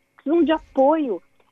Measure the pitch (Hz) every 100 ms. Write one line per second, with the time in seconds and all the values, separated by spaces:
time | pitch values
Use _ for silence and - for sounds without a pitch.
0 | _ _ 269 339 294 311 - - 269 320
1 | 277 185 - _ _